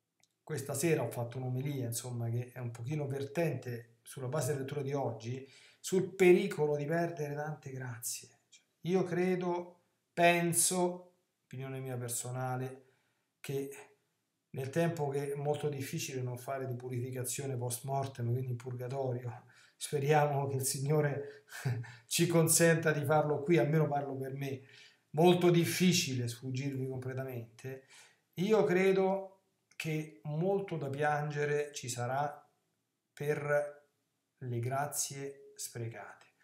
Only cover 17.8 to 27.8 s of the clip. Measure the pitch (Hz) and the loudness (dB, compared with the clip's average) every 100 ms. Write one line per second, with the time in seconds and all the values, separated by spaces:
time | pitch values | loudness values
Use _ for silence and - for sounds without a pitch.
17.8 | 135 135 120 - 120 127 131 120 127 123 | -4 -4 -4 -4 -2 -2 -2 -6 -8 -8
18.8 | 123 135 127 120 120 113 - - - - | -6 -4 -4 -4 -6 -12 -16 -20 -20 -14
19.8 | - 143 139 151 147 139 123 127 - 139 | -4 0 4 6 6 2 0 -2 -2 -2
20.8 | 139 151 147 - - - - - 131 117 | 2 2 2 0 -8 -14 -16 -6 -4 -4
21.8 | - - - - 170 165 160 - 170 160 | -6 -14 -4 2 6 6 6 6 6 6
22.8 | 160 147 135 151 147 135 - 165 143 160 | 4 2 4 4 4 0 4 4 6 4
23.8 | 139 143 135 131 135 139 139 123 - - | 2 0 -2 -6 -6 -6 -6 -8 -12 -20
24.8 | - _ _ 147 175 175 175 165 139 - | -20 _ _ 6 6 8 6 6 4 4
25.8 | 180 - 135 123 120 - 131 127 139 131 | 4 4 2 -2 -4 -6 -6 -4 -4 -4
26.8 | 131 127 127 131 131 120 113 - 131 135 | -6 -6 -6 -6 -6 -8 -12 -14 -12 -12